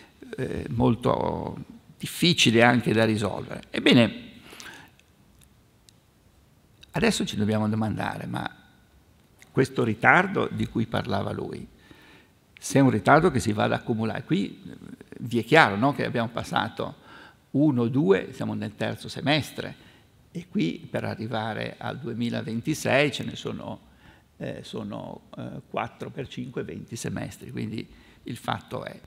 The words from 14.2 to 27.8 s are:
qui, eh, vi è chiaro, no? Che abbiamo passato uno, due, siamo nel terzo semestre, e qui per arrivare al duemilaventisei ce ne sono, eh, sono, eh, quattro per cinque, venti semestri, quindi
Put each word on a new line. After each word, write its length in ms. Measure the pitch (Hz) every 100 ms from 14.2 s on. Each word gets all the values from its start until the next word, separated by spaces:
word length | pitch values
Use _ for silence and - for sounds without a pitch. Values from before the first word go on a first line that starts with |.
qui, 380 | - 175 - - -
eh, 120 | - - - - -
vi 200 | 123 113
è 40 |
chiaro, 320 | - 160 120 101
no? 180 | 139
Che 120 | 139 113
abbiamo 240 | 120 117
passato 720 | 120 - - 101 - - - - - - - _
uno, 380 | 135 156 120 117
due, 400 | 131 180 185 -
siamo 220 | - 110
nel 240 | 107 107 -
terzo 320 | 110 110 -
semestre, 640 | - - 151 - - - - - - _ _ _
e 140 | 175 -
qui 380 | - - - -
per 140 | 117
arrivare 720 | 107 104 110 113 110 110 113 -
al 220 | 113 113
duemilaventisei 1120 | 123 113 117 117 110 113 131 - 113 127 147
ce 140 | - -
ne 100 | -
sono, 440 | - 104 - 104 - _ - - _ -
eh, 220 | - -
sono, 640 | - 120 101 113 - - - -
eh, 240 | 120 139 -
quattro 420 | - 117 - -
per 180 | 135 127
cinque, 340 | - 131 -
venti 320 | 120 104 107 113
semestri, 560 | 107 104 107 - -
quindi 340 | 123 113 110